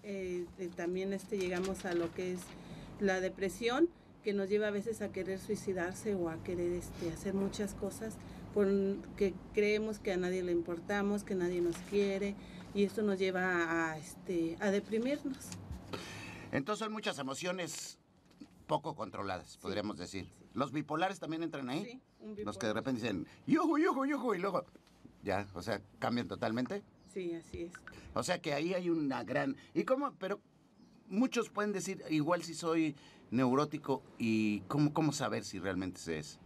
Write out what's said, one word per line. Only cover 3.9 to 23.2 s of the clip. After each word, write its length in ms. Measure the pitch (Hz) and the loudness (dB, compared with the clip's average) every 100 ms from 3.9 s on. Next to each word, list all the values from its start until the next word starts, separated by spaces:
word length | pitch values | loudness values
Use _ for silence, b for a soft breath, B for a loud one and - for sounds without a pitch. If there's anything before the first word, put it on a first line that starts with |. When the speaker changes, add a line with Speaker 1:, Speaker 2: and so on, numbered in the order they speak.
| B B - | B B -6
Speaker 1:
que 100 | - | 0
nos 160 | 202 196 | 0 2
lleva 180 | 208 214 | 2 2
a 40 | |
veces 300 | 202 214 214 | 0 -2 -4
a 100 | 202 | -4
querer 280 | 190 185 190 | -4 -4 -4
suicidarse 720 | 180 208 - 185 175 185 226 196 | -2 -2 0 0 -2 -2 -2 0
o 140 | 170 | 0
a 80 | 160 | -2
querer, 300 | - 175 175 | -4 -2 0
este, 380 | 175 - - 175 | -2 -4 -6 -4
hacer 220 | 160 196 | -2 -2
muchas 400 | 196 196 - 202 - | 0 0 0 -4 -2
cosas 400 | 202 - 220 - B B B | -6 -6 -8 -8 B B B
porque 800 | - 196 196 196 196 - - 202 180 - - | 4 6 6 4 0 -6 0 0 0 -2 2
creemos 420 | 208 214 220 208 | 4 4 0 -4
que 160 | - | -2
a 40 | 180 | 0
nadie 260 | 180 185 | 2 0
le 80 | 180 | 2
importamos, 720 | 170 170 170 180 202 202 208 | 0 0 -6 -2 0 2 0
que 100 | 202 | 0
nadie 260 | 190 175 175 | 0 2 2
nos 160 | 175 170 180 | 2 0 0
quiere, 460 | 202 202 196 202 202 B B B 202 | 2 4 2 -2 -4 B B B 2
y 80 | |
esto 180 | 202 196 | 4 4
nos 160 | 214 190 | 2 4
lleva 460 | 190 185 185 175 | 2 4 2 4
a, 300 | 165 165 160 | 4 2 2
a, 40 | 156 | -2
este, 600 | - - - 175 165 170 | -8 -14 -2 0 0 2
a 100 | 202 | 2
deprimirnos. 800 | 196 196 220 247 285 285 262 - - - - - B B B B B B | 2 2 0 2 0 -2 -6 -10 -12 -10 -12 -8 B B B B B B
Speaker 2:
Entonces 320 | - 135 208 220 | -2 -2 -2 -4
son 80 | |
muchas 240 | 220 214 143 | -4 -4 -4
emociones 800 | 135 135 175 185 170 - - - _ _ _ - - - - | -4 -4 -2 -2 -4 -6 -10 -14 _ _ _ -20 -20 -20 -2
poco 280 | 147 - 151 | 0 0 -6
controladas, 580 | 107 92 101 90 76 | -6 -4 -4 -4 -6
Speaker 1:
Sí. 60 | - | -10
Speaker 2:
podríamos 360 | 92 95 104 80 | -4 -2 -2 -4
decir. 280 | 90 95 92 | -6 -8 -8
Speaker 1:
Sí. 80 | - - | -14 -10
Speaker 2:
¿Los 180 | 101 139 | -2 -2
bipolares 480 | 143 147 156 185 196 | -2 -2 0 0 0
también 240 | 147 160 | -6 -4
entran 260 | 165 147 127 | -4 -4 -4
ahí? 140 | 143 | -4
Speaker 1:
Sí, 180 | 208 254 _ _ | -6 -10 _ _
un 100 | - 104 107 | -14 -8 -6
Speaker 2:
Los 120 | 196 | -2
que 100 | 110 | -2
de 60 | |
Speaker 1:
bipolar. 20 | 107 | 0
Speaker 2:
repente 260 | 107 123 | 0 0
dicen, 260 | 117 101 | 0 -2